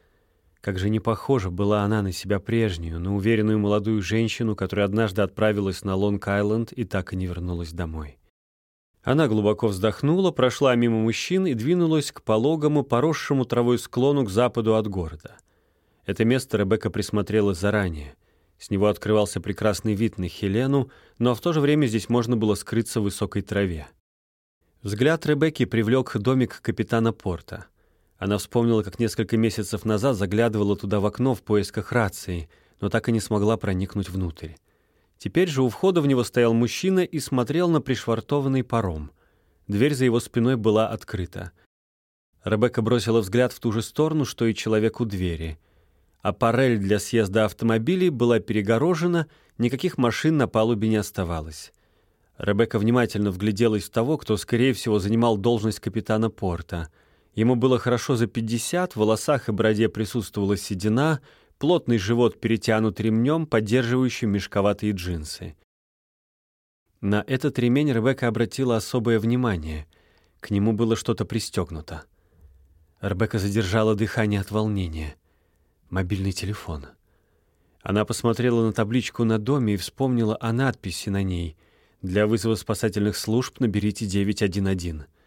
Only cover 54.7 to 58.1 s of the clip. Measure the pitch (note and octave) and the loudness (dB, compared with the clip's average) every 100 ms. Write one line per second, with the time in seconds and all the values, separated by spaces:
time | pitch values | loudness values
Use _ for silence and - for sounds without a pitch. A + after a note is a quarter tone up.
54.7 | A#2+ A#2 G#2 G2+ A2+ A#2+ G#2 A#2 A#2 A2 | 0 0 0 2 2 2 2 2 2 0
55.7 | - G#2 A2 - A2 A2+ - F#2+ E2 - | -4 -6 -6 -2 0 0 -2 -4 -4 -6
56.7 | E2+ E2+ _ _ _ _ - A2+ B2 B2+ | -8 -10 _ _ _ _ 0 2 4 2
57.7 | A#2+ B2 A#2+ - | 2 2 -2 0